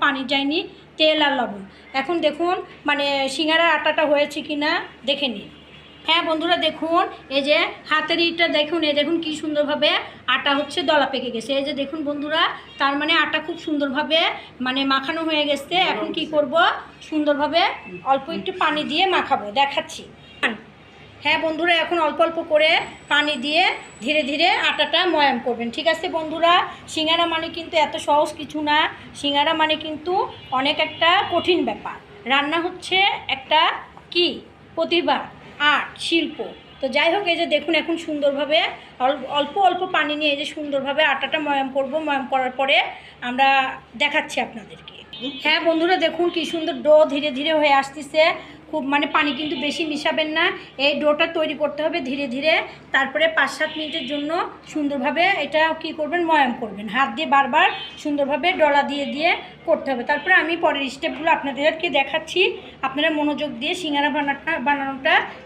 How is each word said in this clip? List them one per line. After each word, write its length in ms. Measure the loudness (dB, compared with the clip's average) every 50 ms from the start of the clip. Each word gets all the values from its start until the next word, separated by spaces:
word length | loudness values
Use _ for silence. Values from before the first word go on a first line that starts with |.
| 0
পানি 200 | 0 0 0 -2
যায়নি, 340 | 0 0 0 0 0 0 -2 -2 -4 -10 -18 -20 -14 -2
তেল 220 | 2 4 4 4 4 4
আর 100 | 2 2
লবণ। 280 | 0 -2 -4 -6 -10 -12 -16 -18 -20 -18 -6 -4
এখন 220 | -4 -2 -2 -2 0
দেখুন 340 | 0 0 0 0 0 0 0 -2 -4 -8 -16 -8 -2
মানে 220 | -2 0 0 0 0 0 0 0 -2
সিঙ্গারার 420 | -2 -2 0 2 2 4 4 4 4
আটাটা 280 | 2 2 0 2 2 2
হয়েছে 320 | 2 4 2 2 0 -2 -6
কি 140 | -6 -6 -4
না 140 | -2 0 0 0 -2 -4 -6 -12 -8 -4
দেখে 240 | -2 -2 -2 -2 -4
নিন। 200 | -4 -6 -10 -14 -18 -20 -20 -20 -20 -20 -20 -20 -20 -8 -2
হ্যাঁ 180 | 0 2 2 2
বন্ধুরা 320 | 0 0 0 0 0 0
দেখুন, 460 | 2 2 0 -2 -2 -2 0 2 2 2 0 -4 -10 -12 -4
এই 120 | -2 -2 0
যে 140 | 2 2 2 2 0 -4 -8 -6 -2
হাতের 300 | -2 -2 0 0 0 0
ইটা 260 | 0 0 2 2 0 2
দেখুন, 320 | 2 0 0 0 -2 0 0
এই 100 | 0 0
দেখুন 220 | 0 0 0 0 -2
কি 100 | -2 -4 -6
সুন্দরভাবে 540 | -6 -6 -2 -2 0 0 0 0 0 2 2 2 0 -2 -6 -12 -8 -2
আটা 240 | 0 0 0 2 0 0
হচ্ছে 240 | 0 0 -2 -4 -2 0
দলা 240 | 2 2 4 2
পেকে 240 | 2 0 -4 -4 -4
গেছে। 200 | -6 -6 -4 -4 -2 -2
এই 60 | -2
যে 80 | -2 -4
দেখুন 260 | -4 -4 -6 -6 -6 -6
বন্ধুরা, 380 | -4 -4 -4 -4 -2 0 0 0 0 -2 -6 -12 -16 -4 -2
তার 160 | 0 0 0 0
মানে 140 | 0 2 2 2 2
আটা 140 | 2 -2 -4
খুব 160 | -4 -6 -8 -8
সুন্দরভাবে 600 | -4 -4 -2 -2 0 0 0 -2 0 2 2 2 2 0 -2 -4 -10 -16 -10 -6
মানে 200 | -4 -2 -2 0 0
মাখানো 360 | 0 0 0 0 -2 -4 -2 -2
হয়ে 200 | 0 0 0 2
গেছে। 300 | 0 0 -2 -2 -2 0 2 2 2
এখন 180 | 0 -2 -4 -4 -4
কি 120 | -4 -4
করব, 280 | 0 0 0 0 2 4 4 4 4 2 0 -6 -14 -20 -20
সুন্দরভাবে 640 | -12 -6 -4 0 2 2 2 2 0 2 2 2 2 2 0 -4 -10 -14 -14 -6 0
অল্প 220 | 0 0 0 0 -2 -6 -6
একটু 140 | -6 -6 -4 0
পানি 240 | 0 0 0 0 -2
দিয়ে 200 | -2 0 2 2
মাখাবো, 400 | 2 2 0 0 0 -2 -2 -2 -2 0
দেখাচ্ছি। 520 | 0 0 2 0 -2 -4 -6 -10 -16 -16 -18 -20 -20 -20 -20 -8 -4 -4 -4 -4 -6 -10 -18 -20 -20 -20 -20 -20 -20 -20 -20 -18 -6 -2
হ্যাঁ 140 | 0 0 2 0
বন্ধুরা, 320 | 0 0 0 2 2 2 2 2
এখন 140 | 0 0 0
অল্প 200 | 0 0 2 2
অল্প 180 | 0 0 0 -2 -2 0
করে 220 | 2 4 4 4 4 2 0 -4 -10 -16 -6 0
পানি 260 | 0 2 2 0 -2
দিয়ে 280 | -2 -2 0 2 2 2 2 0 -2 -8 -16 -16 -8
ধীরে 220 | -4 0 0 0 0
ধীরে 260 | 0 0 2 2 2 2 2 2 0
আটাটা 320 | 2 0 0 0 2 2 2
ময়াম 320 | 2 2 4 4 2 2 0 -2
করবেন, 220 | -4 -4 -4 -4 -6
ঠিক 160 | -6 -2 0
আছে 200 | 0 0 0 -2 -4
বন্ধুরা? 440 | -4 -4 -4 -4 -2 2 4 4 6 4 4 0 -6 -12 -16 -8
সিঙ্গারা 380 | -4 -2 0 2 2 2 2
মানে 200 | 0 0 -2 -4 -6
কিন্তু 260 | -8 -10 -10 -2 0
এত 180 | 2 2 2 0 -4 0
সহজ 220 | 2 4 4 2 2 -2
কিছু 260 | -8 -12 -8 -6 -4 0
না, 160 | 2 2 2 2 0 -2 -8 -16 -18 -12
সিঙ্গারা 380 | -6 -4 0 2 2 2 2 2
মানে 200 | 2 2 2 0
কিন্তু 360 | -2 -4 -6 -10 -6 -4 -2 0 0 0 -2 -6 -12 -10 -4
অনেক 260 | -2 0 0 0 0 0
একটা 300 | -2 -2 -2 2 4 4 4 4 2 0
কঠিন 280 | -2 0 2 2 2 2 0
ব্যাপার। 320 | -2 -4 -6 -8 -12 -12 -12 -16 -20 -20 -14 -4
রান্না 320 | -2 0 0 0 0 0 -2
হচ্ছে 360 | -2 -4 -6 -10 -6 0 2 2 2 2 0 -2 -4 -6
একটা 320 | -6 -6 0 2 4 4 4 4 2 -2 -8 -16 -20 -20 -18 -4
কি 160 | 0 0 2 2 0 -4 -10 -16 -20 -20 -20 -10 -6
প্রতিভা, 440 | -4 -2 0 2 2 2 2 0 0 -2 -6 -12 -18 -20 -18 -6 0 2 2 2
আর্ট, 180 | 2 0 -4 -8 -10
শিল্প। 360 | -4 0 0 0 0 0 -4 -8 -10 -10 -10 -14 -20 -20 -10 -6
তো 80 | -6 -2
যাই 220 | 0 2 2 2 2
হোক, 120 | 2 2
এই 100 | 0 0
যে 100 | 0 2
দেখুন 260 | 0 0 0 0 0 0
এখন 220 | 0 0 0 -4
সুন্দরভাবে 640 | -4 -4 -6 -4 0 0 0 0 0 0 2 2 2 2 0 -4 -8 -14 -18 -6 -2
অল-, 260 | 0 0 0 -2 -4 -4
অল্প 240 | -2 -2 -2 -2 0 2
অল্প 220 | 4 4 4 2 -2 -2 0
পানি 200 | 0 0 0 -2
নিয়ে 160 | -2 0 0 0
এই 40 | -2
যে 60 | -4
সুন্দরভাবে 560 | -6 -8 -8 -6 -4 -4 -2 -2 -2 0 2 2
আটাটা 340 | 2 2 0 -2 -2 -2 -2
ময়াম 300 | -2 0 0 0 -2 0 -2
করব। 160 | -2 -2 0 -2 -2 -2
ময়াম 180 | -2 -2 -2 -2 0
করার 220 | 0 0 0 -2 -2 -2
পরে 180 | 2 2 4 2 2 0 -6 -12 -16 -20 -16 -10 -8
আমরা 260 | -4 0 4 4 6 6 4 2 0 -4 -10 -14 -16 -4
দেখাচ্ছি 400 | -2 -2 0 0 0 -2 -2 -4 -4
আপনাদেরকে। 560 | -4 -4 -8 -12 -16 -16 -18 -20 -20 -20 -20 -20 -20 -20 -14 -10 -10 -10 -8 -4 0
হ্যাঁ 180 | 0 2 2
বন্ধুরা 360 | 2 2 2 4 4 4 4
দেখুন 300 | 4 2 2 2 0 0 0
কি 120 | 0 -2 -4
সুন্দর 300 | -4 -4 -4 -4 -4 -4 0 4
ডো 120 | 6 8 8 8
ধীরে 260 | 6 4 0 -2 -2
ধীরে 220 | -2 -2 0 2 2
হয়ে 220 | 4 6 6 6
আসতেছে। 480 | 4 4 0 -6 -12 -12 -2 2 4 4 4 4 0 -6 -14 -18 -20 -10
খুব 160 | -6 -4 -4 -2
মানে 220 | 0 0 0 0
পানি 240 | 2 2 0 0 0 -2
কিন্তু 240 | -4 -4 -4 -4 -4
বেশি 220 | -4 -4 -4 -2 -4
মিশাবেন 440 | -4 -4 -2 -2 0 0 0 -2 0
না, 140 | 0 0 0 0 0 -4 -10 -14 -6 -2
এই 140 | 0 0 0 2
ডোটা 260 | 2 2 2 2 0 0 0
তৈরি 180 | -2 -2 -2 -2
করতে 260 | -2 -4 -4 -2 -2 -2
হবে 160 | -2 -2 -2
ধীরে 260 | -4 -4 -4 -4 -4
ধীরে। 260 | -4 -4 -2 0 2 2 2 0 -4 -10 -16 -8 -2 0
তারপরে 320 | 0 0 0 0 0 0 2
পাঁচ 220 | 2 2 0 0
সাত 200 | -2 -4 -4 -4 -4
মিনিটের 300 | -6 -8 -6 -6 -6 -6
জন্য 240 | -4 -4 -4 -4 -2 -2 -4 -4 -6 -8 -14 -18 -10
সুন্দরভাবে 560 | -6 -4 -2 -2 -2 -2 -2 -2 0 2 2 2 2 0 -2
এটা 200 | -2 0 2 2 2 0 -2
কি 100 | -6 -8 -6
করবেন, 300 | -6 -4 -2 -2 -2 0
ময়াম 280 | 2 4 4 4 2 0 -4
করবেন, 260 | -8 -10 -10 -10 -10 -4
হাত 200 | -2 0 0 0 -2
দিয়ে 140 | -4 -2 2
বারবার 400 | 4 4 4 4 4 4 4 4 2 -2 -8 -14 -14 -8
সুন্দরভাবে 500 | -4 -2 0 0 0 0 0 0 2 0 2
ডলা 300 | 4 4 4 6 4 2
দিয়ে 240 | 2 -2 -4 -4
দিয়ে 240 | -4 -2 0 2 2 0 0 -4 -10 -18 -8 -2
করতে 240 | 0 0 0 0 -2
হবে। 120 | -4 -2 -2
তারপরে 300 | -2 -2 0 2 4 4
আমি 200 | 4 4 2 0
পরের 280 | 0 2 0 0 0 -2 -6
স্টেপগুলো 400 | -6 -6 -6 -6 -6 -2 2 2
আপনাদেরকে 560 | 2 2 0 -4 -4 0 0 0 0 0 -2 0
দেখাচ্ছি, 500 | 0 0 0 0 -2 -4 -6 -2 0 2 2 2 0 -4 -10 -16 -10 -8 -6
আপনারা 260 | -4 -2 0 0 0
মনোযোগ 400 | 0 0 0 -2 -2 -2 -4 -6 -6 -6
দিয়ে 160 | -6 -4 -4
সিঙ্গারা 360 | -4 -4 -2 0 0 0 0
বানাটা, 420 | 0 0 -2 -2 -4 -4 -4 -4 -4 -2
বানানোটা 560 | 0 0 -2 0 -2 -6 -6 -4 0 2 2 2 2 -2 -6 -14 -16